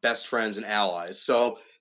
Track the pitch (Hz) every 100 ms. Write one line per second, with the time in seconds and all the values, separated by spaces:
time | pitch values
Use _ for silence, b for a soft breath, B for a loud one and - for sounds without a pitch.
0 | 120 117 - 120 110 104 107 107 101 87
1 | 85 95 - 120 120 B B B